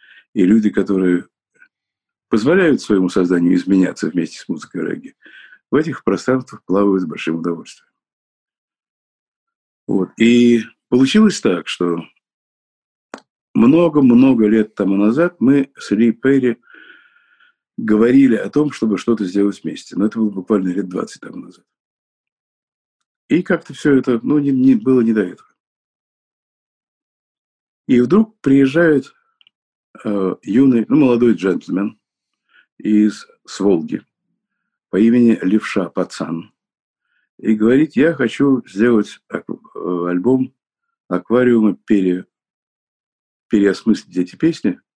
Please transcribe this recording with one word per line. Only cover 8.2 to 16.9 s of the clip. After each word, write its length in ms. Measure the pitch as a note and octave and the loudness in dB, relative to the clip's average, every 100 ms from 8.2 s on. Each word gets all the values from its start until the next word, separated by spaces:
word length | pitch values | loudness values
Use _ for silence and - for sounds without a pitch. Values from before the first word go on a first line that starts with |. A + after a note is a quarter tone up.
| _ _ _ _ _ _ _ _ _ _ _ _ _ _ _ _ - | _ _ _ _ _ _ _ _ _ _ _ _ _ _ _ _ -6
Вот. 220 | G2+ F#2 - | -4 -4 0
И 440 | A2+ A#2+ A#2+ A#2 A2 _ _ | 2 4 4 2 -2 _ _
получилось 520 | B2+ C3+ G#3+ G#3+ - | 0 2 2 0 0
так, 280 | A#2+ F2 - | -4 -4 -6
что 340 | - F2+ E2 E2 _ _ _ _ _ _ _ _ _ _ - _ _ _ | -6 -4 -4 -8 _ _ _ _ _ _ _ _ _ _ -20 _ _ _
много-много 960 | - A#2 D#3 F3 D3+ C3+ A#2+ C3+ B2 G#2+ | 0 2 4 2 2 4 4 4 4 2
лет 260 | A2 G#2+ | 2 0
тому 220 | - G2 G2 | -4 -2 0
назад 400 | G#2+ B2 F3 - | 0 0 -2 0
мы 320 | A#2+ C#3 C3+ - | 0 2 0 -8
с 160 | - | -4
Ли 180 | G2+ A#2 | 0 0
Перри 460 | A2+ C3 C#3 B2+ A2+ _ - - | 0 0 0 0 -4 _ -20 -20